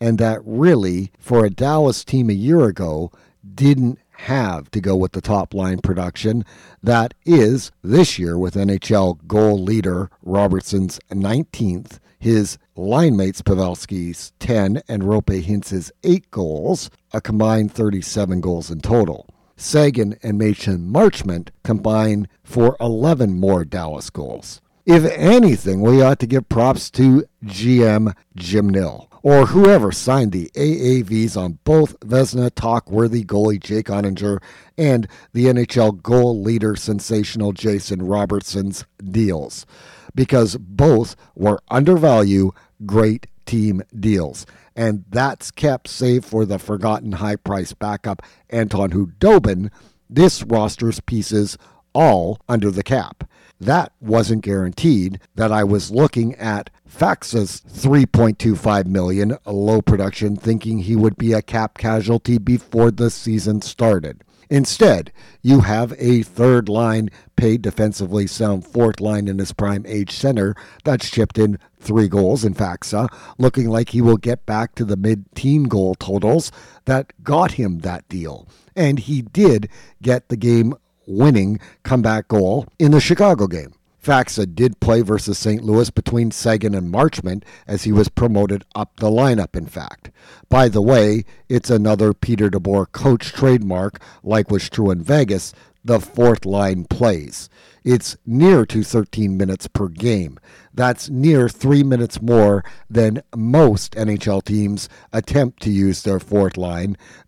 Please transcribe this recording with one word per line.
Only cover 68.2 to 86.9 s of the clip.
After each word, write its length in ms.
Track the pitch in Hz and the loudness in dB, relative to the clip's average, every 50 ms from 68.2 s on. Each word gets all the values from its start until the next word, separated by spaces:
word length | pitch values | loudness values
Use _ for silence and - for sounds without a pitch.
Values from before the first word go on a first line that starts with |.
| 98 92 | -4 -4
sound 360 | - - 113 104 101 92 87 | -4 -4 -4 -2 -2 -4 -6
fourth 360 | - - 120 117 113 101 - | -6 -2 0 0 0 0 -2
line 260 | 101 107 107 104 101 | -4 -4 -2 -2 -4
in 140 | 98 95 98 | -4 -4 -6
his 120 | 95 - - | -6 -6 -6
prime 320 | - 104 101 101 98 107 - | -4 -4 -4 -4 -6 -6 -8
age 240 | 110 104 101 - - | -6 -6 -6 -6 -8
center 420 | - - 135 131 110 95 101 107 - - - - _ - | -4 -2 -2 0 0 -2 -2 -4 -6 -14 -20 -18 _ -4
that's 260 | 151 131 113 - - | -2 -2 -2 -4 -4
chipped 260 | - 117 107 - - | -2 -2 -2 0 2
in 220 | 113 107 107 101 - _ _ _ _ | 2 2 2 0 -2 _ _ _ _
three 260 | - - 107 113 104 | -6 -2 2 2 2
goals 380 | 92 95 101 95 92 135 127 110 | 2 2 2 2 2 2 0 -2
in 100 | 104 92 | -4 -4
Faksa, 540 | - 104 90 90 - - - 107 104 123 - - - - - - - | -4 -6 -6 -6 -10 -10 -6 -4 -4 -4 -4 -6 -10 -20 -14 -4 0
looking 300 | 127 127 - 135 120 113 | 0 2 2 0 -2 -2
like 200 | 110 113 120 - | 0 -2 -2 -2
he 120 | - 120 | -2 2
will 160 | 120 117 113 | 4 4 4
get 300 | 101 - 117 123 - - | 2 0 -4 -6 -6 -6
back 300 | - 107 107 117 - - | -6 -4 -4 -4 -6 -6
to 80 | - 117 | -6 -4
the 120 | 101 104 | -4 -4
mid-teen 680 | 95 98 110 113 101 98 _ - - - 135 147 151 143 | -2 0 -2 -2 -2 -4 _ -12 -4 -2 0 2 2 0
goal 320 | 120 117 101 95 92 95 | 0 0 0 0 0 -2
totals 560 | - - 95 98 98 98 110 131 139 - - - - - - _ _ - | -6 -6 -6 -4 -2 0 2 2 2 0 -4 -12 -18 -20 -20 _ _ -4
that 280 | - 131 135 139 _ - _ - | -2 -2 -2 -2 _ -14 _ -6
got 280 | 139 147 160 185 - - | -2 0 0 0 0 -2
him 280 | - 117 98 87 82 | -4 -4 -4 -4 -6
that 280 | 80 92 90 - - - | -8 -8 -10 -10 -12 -12
deal. 380 | - 92 80 78 69 - - - _ _ _ _ - | -12 -10 -10 -10 -12 -14 -18 -20 _ _ _ _ -4
And 240 | 190 165 143 143 135 | 0 0 0 0 0
he 220 | 107 131 151 131 117 | -4 -4 -6 -6 -6
did 460 | 104 - 180 208 170 117 104 104 - - - - - _ - | -4 0 4 4 4 4 4 0 -6 -14 -18 -20 -20 _ -6
get 280 | - 127 123 123 - - | -2 -2 -2 -2 -2 -6
the 80 | 120 | -6
game 380 | 107 113 120 117 117 113 120 147 - _ _ _ _ _ - | -2 2 4 4 4 4 2 0 -6 _ _ _ _ _ -8
winning 500 | 95 104 135 151 127 104 95 98 107 95 - - _ _ - | 0 2 4 4 4 4 2 0 -2 -6 -8 -16 _ _ -4
comeback 460 | - 131 123 110 110 110 107 - - | -2 0 0 2 0 0 -2 -2 0
goal 380 | 113 104 92 92 107 143 - - _ - | 2 2 2 2 0 -2 -4 -6 _ 2
in 140 | 160 147 151 | 4 6 6
the 80 | 147 | 6
Chicago 480 | - - 175 - 208 202 170 107 101 92 | 4 4 2 4 4 4 4 2 0 -2
game. 240 | 85 82 69 65 - _ _ _ _ _ - | -4 -6 -12 -14 -20 _ _ _ _ _ -2
Faksa 520 | 147 139 127 123 - - 110 101 90 82 | 0 2 2 2 0 -4 -6 -6 -4 0
did 240 | - 123 123 104 - | 0 0 0 0 0
play 220 | - 117 113 117 | 0 2 2 2
versus 360 | 113 95 107 98 - 104 98 | 2 2 0 -2 -2 -4 -6
Saint 280 | - - 110 107 113 117 | -4 -2 -2 -2 -2 0
Louis 260 | 107 107 113 120 107 | 0 2 2 2 0
between 400 | - - - - 120 117 117 113 | -2 -6 -4 -2 -2 0 0 -2
Seguin 460 | - - - 117 110 104 110 107 101 | -2 -2 -2 0 0 0 0 -2 -4
and 160 | 95 90 87 | -4 -6 -4